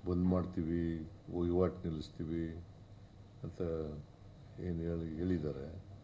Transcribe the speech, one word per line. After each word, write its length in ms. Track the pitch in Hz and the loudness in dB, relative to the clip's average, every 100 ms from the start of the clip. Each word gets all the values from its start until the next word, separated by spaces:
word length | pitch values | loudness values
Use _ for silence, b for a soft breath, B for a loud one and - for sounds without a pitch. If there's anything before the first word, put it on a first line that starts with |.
| 90 | 2
ಬಂದ್ 180 | 90 90 | 4 6
ಮಾಡ್ತೀವಿ, 800 | 92 - - 80 85 85 82 78 - - 87 | 6 4 0 2 2 2 0 -4 -10 -6 0
ವಹಿವಾಟು 380 | 87 87 92 90 | 4 6 6 4
ನಿಲ್ಲಿಸ್ತೀವಿ" 880 | 87 78 - - 78 82 82 82 87 - - - - - - - | -2 -2 -6 -6 -2 -2 -2 -6 -12 -16 -18 -18 -18 -18 -18 -10
ಅಂತ 180 | - - 87 82 78 73 - - - - - - | -10 -2 0 0 -2 -6 -10 -16 -18 -18 -16 -6
ಏನು 180 | 90 82 | -2 0
ಹೇಳಿ, 380 | 85 85 82 78 | 0 0 -2 0
ಹೇಳಿದ್ದಾರೆ. 800 | 92 87 73 67 69 87 - - | 2 4 2 -2 -6 -8 -12 -16